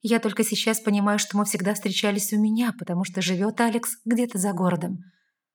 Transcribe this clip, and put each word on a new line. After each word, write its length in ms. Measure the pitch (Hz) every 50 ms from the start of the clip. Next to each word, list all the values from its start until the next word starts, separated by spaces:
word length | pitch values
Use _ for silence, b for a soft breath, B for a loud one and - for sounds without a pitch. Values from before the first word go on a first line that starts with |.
Я 180 | - 214 233 226
только 240 | - 220 190 -
сейчас 380 | 220 - 214 - - 226 220 -
понимаю, 380 | - 214 208 202 202 208 208 208
что 180 | - - -
мы 80 | 202 208
всегда 300 | 208 - 196 190 202 208
встречались 580 | 208 - 202 185 - - 208 202 202 196 -
у 80 | 214 208
меня, 320 | 214 214 220 226 247 233 214 -
потому 260 | 170 - 175 175 190
что 160 | - 180 190
живет 400 | 180 170 185 175 196 214 214 -
Алекс 380 | 233 233 220 233 233 - - - _
где-то 320 | 220 240 226 247 240 - 190
за 160 | 180 202 190
городом. 460 | 175 185 180 170 160 165 180 190 180 B B B B B B B B _ _